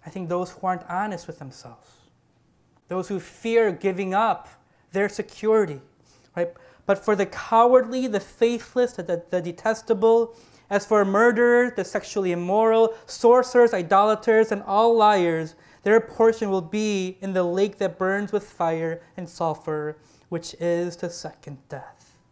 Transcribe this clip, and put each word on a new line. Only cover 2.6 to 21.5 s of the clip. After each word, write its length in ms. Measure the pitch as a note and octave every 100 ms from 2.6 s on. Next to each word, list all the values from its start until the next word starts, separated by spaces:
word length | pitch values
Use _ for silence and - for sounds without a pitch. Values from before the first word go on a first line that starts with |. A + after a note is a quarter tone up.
| _ _ _
those 200 | F#3 F3+
who 120 | G3
fear 500 | - - A3+ A3+ A3
giving 440 | F3 G3 F3+ F#3+
up 340 | F#3+ A3 F#3 - - _ _ _
their 160 | F#3+ G3+
security, 720 | G#3 G#3 - G#3+ A3 F#3+ C#3+ - _ _ _ _ -
right? 160 | F3 - - _ -
"But 120 | G3
for 160 | -
the 120 | G3+ F#3+
cowardly, 800 | - - A3+ A#3+ B3+ A3+ C4 B3+
the 120 | G#3
faithless, 720 | - - A#3 A#3+ - B3+ A#3+
the, 100 | -
the, 180 | E3 E3+ F3
the 100 | F3+
detestable, 920 | F3 E3+ A3 A3 - G#3+ A3+ A3+ A3+ - - _ _
as 160 | G3+
for 160 | - G#3+
a 60 | G3
murderer, 640 | G3+ A#3 A3+ A#3+ A#3+ B3
the 140 | A#3+
sexually 480 | F3+ G#3 - G#3 F#3
immoral, 600 | F3 F3 G3+ A3 A3+ A3+ A3+ -
sorcerers, 680 | - A#3 B3 B3 B3 A#3+
idolaters, 760 | A3 E3+ G3 G#3 G#3+ G#3+ A3 A3
and 120 | G3+
all 320 | G3+ G3 A#3 A#3
liars, 580 | G#3+ G#3 F3 D#3+ D#3 - _ _
their 180 | G3+ A3
portion 500 | A3 - A3+ A3+ G#3
will 120 | F#3+
be 560 | E3 G#3+ G#3+ G3+ F#3 F#3
in 140 | G3
the 80 | F#3
lake 360 | F3 F3+ G3+ G3+
that 200 | F#3+ -
burns 340 | F#3 G3 G#3
with 160 | G#3 G3+
fire 540 | - E3 E3 E3 E3 - -
and 120 | F3
sulfur, 680 | - E3 D#3 - D3+ D3+ D3+ _ _ _
which 260 | E3 -
is 420 | - E3+ E3+ F3+ E3+
the 140 | F3
second 480 | E3+ D#3 - -